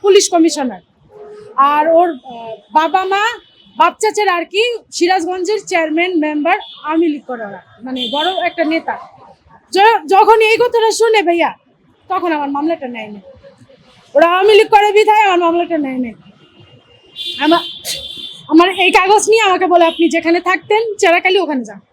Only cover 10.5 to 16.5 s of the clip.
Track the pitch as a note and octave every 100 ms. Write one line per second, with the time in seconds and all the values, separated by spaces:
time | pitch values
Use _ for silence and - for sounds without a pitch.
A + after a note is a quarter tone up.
10.5 | A4 A#4+ A#4 A4 - A4+ A4 E4+ E4+ C#4
11.5 | - _ _ _ _ _ F#4+ E4+ D4+ C#4
12.5 | C#4 D#4 E4 C4 A#3 G#3+ G#3 F#3 - -
13.5 | _ _ _ _ _ _ C#4+ E4 F#4 G4
14.5 | G#4 A4 G#4 G#4 G4+ G#4+ G#4+ G#4 F4 E4+
15.5 | E4+ E4+ D#4+ C#4 C4 A#3+ G#3 - _ _